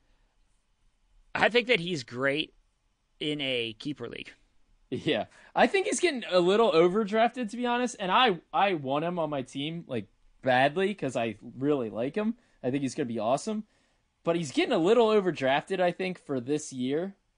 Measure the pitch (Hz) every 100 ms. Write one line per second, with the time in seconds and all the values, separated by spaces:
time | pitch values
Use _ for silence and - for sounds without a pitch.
0 | _ _ _ _ _ _ _ _ _ _
1 | _ _ _ - 214 240 240 220 175 160
2 | 117 120 139 147 - _ _ _ _ _
3 | _ _ 156 147 135 123 113 107 151 139
4 | - - - - _ _ _ _ _ 131
5 | 156 113 - - - 165 233 392 370 -
6 | 349 262 165 180 175 208 226 160 175 202
7 | 202 220 233 254 220 233 240 240 247 -
8 | 185 214 247 170 - 160 202 165 127 143
9 | 165 180 151 143 127 139 147 170 - 120
10 | 104 _ _ _ 131 127 139 156 196 208
11 | 135 127 117 104 123 120 139 143 110 104
12 | 131 202 214 - _ _ 160 143 131 156
13 | 123 113 107 139 220 214 - _ _ _
14 | _ _ 170 170 147 262 370 208 170 247
15 | 220 214 180 139 131 143 - 185 180 170
16 | 185 175 - 131 120 151 - 131 127 143
17 | 190 - _